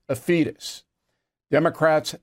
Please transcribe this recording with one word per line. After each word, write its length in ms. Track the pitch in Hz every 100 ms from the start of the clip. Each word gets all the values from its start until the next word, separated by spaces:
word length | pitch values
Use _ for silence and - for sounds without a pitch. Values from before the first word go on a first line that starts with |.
| -
a 80 | 120
fetus. 680 | - 170 117 - - - _ _ _ _ _ _ _
Democrats, 640 | 143 160 - 160 156 - -